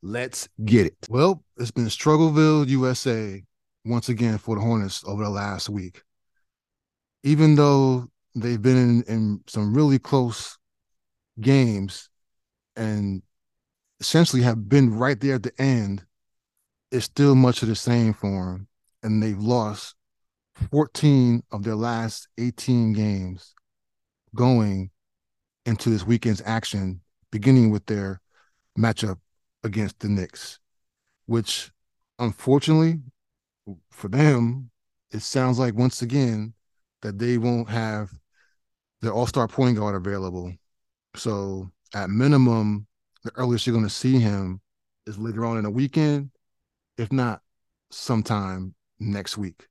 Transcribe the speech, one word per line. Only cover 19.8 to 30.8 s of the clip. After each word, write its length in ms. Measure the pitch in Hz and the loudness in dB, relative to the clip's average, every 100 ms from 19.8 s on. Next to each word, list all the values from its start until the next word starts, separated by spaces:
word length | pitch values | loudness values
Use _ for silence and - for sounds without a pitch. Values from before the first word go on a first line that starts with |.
| - - _ _ _ _ _ _ - | -14 -20 _ _ _ _ _ _ -4
fourteen 720 | 143 151 - 151 139 123 120 - | 0 -2 2 4 6 4 2 -2
of 120 | 107 | -8
their 120 | 104 110 | -6 -4
last 540 | 117 117 113 - - - | -4 -4 -6 -10 -16 -8
eighteen 560 | 123 - - 123 113 | -8 -6 0 2 2
games 600 | 107 107 98 92 90 - _ _ _ _ _ _ _ _ 107 | 2 0 -2 -6 -10 -16 _ _ _ _ _ _ _ _ 0
going 560 | 123 123 107 95 95 _ _ _ _ _ _ _ - | 4 4 2 -2 -6 _ _ _ _ _ _ _ -4
into 240 | 110 - | -2 0
this 160 | 107 92 | -2 2
weekend's 380 | 117 117 101 - | 0 2 -2 -2
action, 560 | 113 - 104 95 92 _ _ _ | -6 -4 -6 -6 -8 _ _ _
beginning 400 | 113 104 131 113 | -2 4 6 6
with 140 | 104 - | 2 -2
their 340 | 107 98 95 _ _ _ _ _ - | -6 -4 -10 _ _ _ _ _ -2
matchup 400 | 113 107 107 95 _ _ _ _ | 0 0 -6 -8 _ _ _ _
against 360 | 113 101 101 - | -8 -4 -6 -6
the 100 | 107 | -4
Knicks, 500 | 101 92 - - - _ _ | -2 -4 -10 -20 -20 _ _